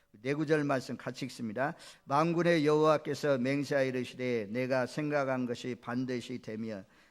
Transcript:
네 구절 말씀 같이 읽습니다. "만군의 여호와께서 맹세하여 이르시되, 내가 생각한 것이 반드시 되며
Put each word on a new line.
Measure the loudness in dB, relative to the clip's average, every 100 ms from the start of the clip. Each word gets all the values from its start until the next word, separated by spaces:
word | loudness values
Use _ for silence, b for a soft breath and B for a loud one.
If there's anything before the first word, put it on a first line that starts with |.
| b -10
네 | -4
구절 | -2 2 2
말씀 | 2 -2 -2 -8
같이 | -8 -8 -8
읽습니다. | -6 -6 -2 -4 -4 B B -2
"만군의 | 2 2 2 4 4 6
여호와께서 | 6 6 4 2 -2 2 2
맹세하여 | 2 0 0 2 2
이르시되, | 0 -4 -4 -2 -2 -2
내가 | -4 0 0 0
생각한 | -2 -2 0 0 -2 -2
것이 | -4 -6 -8
반드시 | -6 -4 -2 -4 -6 -12
되며 | -10 -8 -8 -8 -12 b b